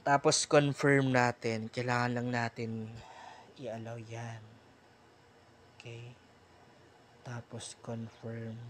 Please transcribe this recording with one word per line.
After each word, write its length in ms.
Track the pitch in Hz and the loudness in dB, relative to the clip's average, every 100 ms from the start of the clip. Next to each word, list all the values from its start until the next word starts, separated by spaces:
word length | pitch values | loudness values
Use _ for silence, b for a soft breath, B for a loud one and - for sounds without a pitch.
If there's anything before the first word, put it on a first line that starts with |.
| - | 2
tapos 400 | 143 156 151 - | 4 6 4 6
confirm 640 | 151 143 135 143 139 135 | 6 6 2 4 6 6
natin. 560 | 127 123 - 120 113 110 | 4 4 2 -2 -2 -4
Kailangan 480 | - 123 123 123 | -4 -2 0 0
lang 140 | 120 120 | 0 -2
natin 560 | 123 117 - 113 113 110 117 B B B B B - | -2 -2 -4 -6 -6 -8 -12 B B B B B -12
i-allow 400 | 123 113 113 117 | -10 -8 -10 -12
yan. 420 | 113 113 117 113 110 113 - - _ _ - _ _ _ _ _ - - | -12 -12 -10 -12 -16 -20 -20 -20 _ _ -20 _ _ _ _ _ -20 -20
Okay. 380 | 120 117 120 123 _ - _ - - - - - - - - | -16 -16 -16 -20 _ -20 _ -20 -20 -20 -20 -20 -20 -20 -12
Tapos 500 | 120 - 117 - - | -12 -10 -14 -14 -14
confirm, 720 | - 117 113 - 113 113 113 113 117 | -10 -8 -8 -12 -10 -8 -8 -10 -12